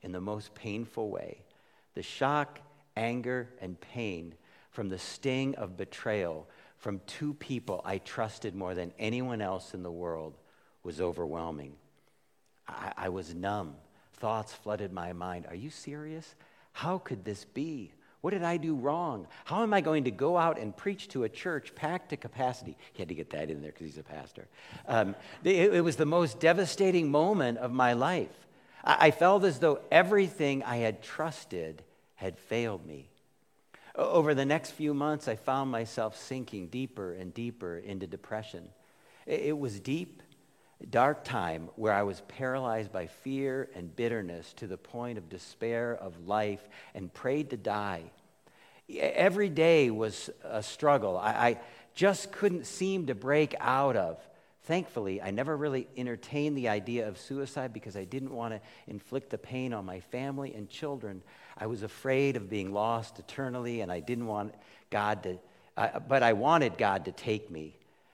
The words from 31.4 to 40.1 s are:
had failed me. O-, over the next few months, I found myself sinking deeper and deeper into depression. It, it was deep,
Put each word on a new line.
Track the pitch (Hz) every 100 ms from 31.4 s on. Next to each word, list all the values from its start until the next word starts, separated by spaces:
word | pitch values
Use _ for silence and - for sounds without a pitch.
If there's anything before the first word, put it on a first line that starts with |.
| - 90 80 78 - _ _
had | - 95 90
failed | - 113 117 95 80
me. | 71 69 _ _ _ _ _ _ - -
O-, | - -
over | 175 151
the | 139 139
next | 156 -
few | - 147
months, | 143 147 147 -
I | 110
found | - 135 135
myself | 120 113 - 110 -
sinking | - 131 117 101 87
deeper | 123 131 - 92
and | 90 92
deeper | 98 120 117 90 85
into | 101 98 90
depression. | 95 - 107 107 87 85 - _ _ - - -
It, | 160
it | 151 151
was | 135 101
deep, | 131 156 180